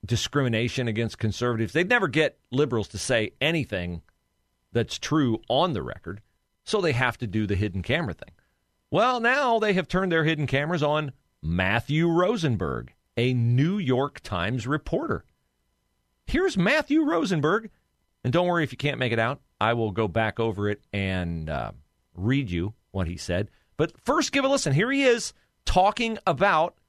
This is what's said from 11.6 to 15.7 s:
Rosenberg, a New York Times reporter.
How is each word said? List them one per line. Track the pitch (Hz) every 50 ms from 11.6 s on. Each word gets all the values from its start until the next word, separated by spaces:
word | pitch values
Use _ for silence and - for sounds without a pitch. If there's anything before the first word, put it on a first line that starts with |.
| 92 92 101 117 117 - 143 156 165 170
Rosenberg, | 165 170 180 190 240 226 165 151 120 92 90 76 67 58 60 64 _ _ _ _ _
a | - 117 127 127
New | 123 117 117 120 123 139 165 190 214
York | 190 127 127 123 135 143 _ -
Times | _ - - 90 85 98 120 131 104
reporter. | 123 143 156 - - - 220 302 339 110 82 - _ _ _ _ _ _ _ _ _